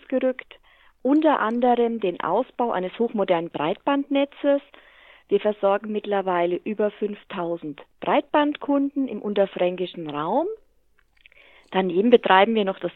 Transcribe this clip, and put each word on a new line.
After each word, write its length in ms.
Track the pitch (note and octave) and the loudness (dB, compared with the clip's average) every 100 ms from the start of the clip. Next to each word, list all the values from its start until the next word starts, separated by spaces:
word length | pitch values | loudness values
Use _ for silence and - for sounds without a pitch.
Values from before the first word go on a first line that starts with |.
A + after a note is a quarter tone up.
| - | -4
gerückt, 500 | C4 B3+ B3+ - - _ _ _ _ | -2 -2 -4 -12 -20 _ _ _ _
unter 360 | B3+ D4+ D#4 C4+ | 0 4 4 2
anderem 640 | G#3+ A#3+ B3 A#3+ A#3 A3+ | 0 0 2 2 0 0
den 200 | F#3+ - | -4 -2
Ausbau 520 | - G3+ C4 - A#3+ | -2 -2 -2 -4 -2
eines 260 | F#3 F#3 - | -2 -4 -2
hochmodernen 520 | A#3 G#3 F#3+ E3+ E3+ | -2 0 0 0 -2
Breitbandnetzes. 1120 | D3 D3+ G3 - C#4 C#4 C#4 C#4 - C#4+ C#4 - - - - - - _ | -4 -4 -2 0 0 0 0 -2 -2 0 0 -2 -20 -20 -20 -20 -20 _
Wir 100 | G3+ | 0
versorgen 540 | G#3+ G3+ G3 G3+ G#3+ | 0 0 0 0 -2
mittlerweile 640 | G#3+ G3+ G3+ F#3+ F3 F3 F3+ | -6 -2 -2 0 0 0 -2
über 340 | A3 G#3 G#3 | -4 -2 -2
fünftausend 920 | - G#3 G3+ - F#3+ E3+ E3+ D#3 C#3+ - _ | -2 -6 -6 -12 -8 -6 -6 -8 -14 -18 _
Breitbandkunden 1040 | - B3 - D4+ D4 D4 - C#4+ C#4 C#4 C4 | -2 0 2 0 0 -2 -2 0 0 -2 -4
im 160 | G#3+ | -6
unterfränkischen 880 | G#3 G3+ G3 - F3+ F3+ F3+ F3 D#3 | -2 0 0 0 -2 -2 -6 -8 -8
Raum. 380 | D3 D#3+ B3 F4+ A4 _ _ _ _ _ _ _ - - - _ | -6 -2 -2 -2 -8 _ _ _ _ _ _ _ -20 -20 -20 _
Daneben 400 | F#3+ F#3 E3+ A#3 | -2 0 2 4
betreiben 460 | A#3+ - F#3+ G3+ A3 | 4 6 4 4 2
wir 80 | |
noch 160 | F#3+ F#3+ | -2 -4
das 100 | F3 | -8